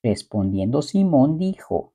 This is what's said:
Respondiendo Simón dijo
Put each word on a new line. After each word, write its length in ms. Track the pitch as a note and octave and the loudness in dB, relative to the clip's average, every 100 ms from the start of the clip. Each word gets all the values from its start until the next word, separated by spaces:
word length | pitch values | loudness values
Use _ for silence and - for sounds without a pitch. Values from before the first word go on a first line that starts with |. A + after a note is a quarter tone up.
Respondiendo 800 | A#2 G2+ - G#2 F#2+ F#2+ G2 C#3 | 0 -2 -4 -2 -2 -2 -2 -2
Simón 560 | D3 G3 F#3+ D3 C#3 D#3+ | -2 0 2 4 4 2
dijo 560 | F#3 F#3+ - E2+ - | -4 -6 -6 -6 -6